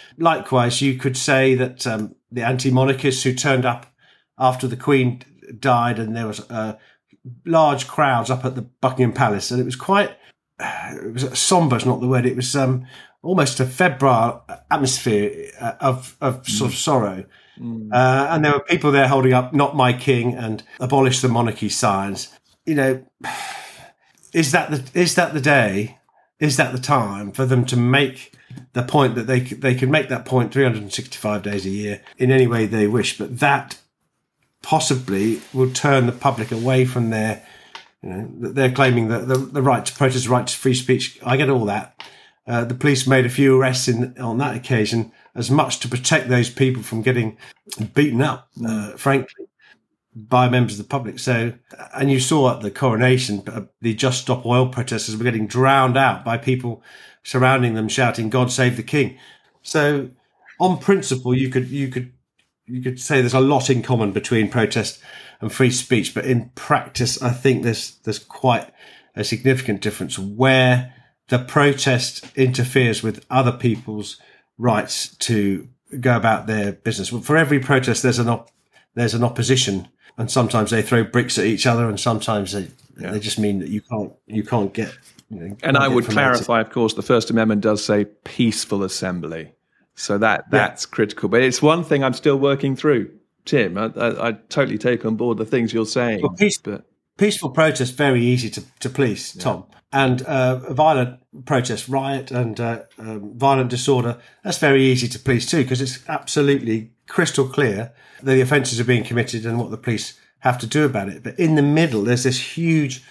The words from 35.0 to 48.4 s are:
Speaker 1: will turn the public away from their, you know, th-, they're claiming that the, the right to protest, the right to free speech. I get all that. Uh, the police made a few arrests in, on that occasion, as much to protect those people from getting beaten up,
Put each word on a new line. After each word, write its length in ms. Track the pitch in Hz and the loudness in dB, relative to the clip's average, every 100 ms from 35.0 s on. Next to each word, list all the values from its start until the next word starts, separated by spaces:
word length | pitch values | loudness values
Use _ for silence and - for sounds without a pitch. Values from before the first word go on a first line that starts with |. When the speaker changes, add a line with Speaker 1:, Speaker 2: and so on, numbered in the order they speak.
| 127 98 107 110 - | -2 -2 0 -2 -4
Speaker 1:
will 180 | 131 131 | -2 0
turn 360 | 127 147 135 120 | 0 2 2 2
the 40 | |
public 400 | 120 143 117 110 | 0 -2 -2 -4
away 340 | 113 120 131 127 | -4 0 2 2
from 260 | 123 113 | 0 -2
their, 340 | 110 110 104 - - - - - _ | -2 -2 -4 -10 -20 -20 -20 -20 _
you 80 | 92 | -12
know, 180 | 92 123 - | -10 -10 -10
th-, 140 | 117 135 | -6 0
they're 160 | 131 | 0
claiming 380 | 127 131 120 110 | 4 4 4 2
that 180 | 117 123 | -2 0
the, 100 | 131 | -2
the 240 | 135 147 | -2 0
right 240 | 131 120 - | 2 2 0
to 80 | |
protest, 320 | - 131 127 123 | 0 0 0 0
the 60 | |
right 160 | 123 - | 0 0
to 100 | - | -2
free 160 | 131 | 0
speech. 460 | 127 - 127 - - | 0 0 0 -2 -6
I 140 | 120 123 | -2 0
get 120 | 139 | 2
all 160 | 131 104 | 2 0
that. 380 | 101 92 - - - _ _ - | -4 -8 -16 -20 -20 _ _ -4
Uh, 200 | 120 117 | -4 -2
the 80 | |
police 340 | 123 147 131 131 | -2 0 2 4
made 180 | 131 123 | 2 2
a 40 | |
few 280 | 131 139 131 | 4 6 6
arrests 300 | 131 127 - | 4 0 -2
in, 300 | 117 127 - | -2 -4 -6
on 200 | 120 113 | -6 -4
that 160 | 147 | -4
occasion, 600 | 120 - 120 104 117 113 _ _ | -4 -2 0 2 -2 -4 _ _
as 160 | - 120 | -8 0
much 300 | 143 147 - | 2 2 -2
to 80 | 123 | -6
protect 400 | 127 - 160 127 | -4 0 0 2
those 220 | 123 120 | 2 2
people 340 | - 131 127 | 0 0 0
from 180 | - 113 | -6 -4
getting 360 | 110 123 110 - - _ - - 104 | 0 0 -2 -6 -20 _ -14 -8 -4
beaten 280 | - 147 117 | 0 2 2
up, 280 | 143 123 | 0 -2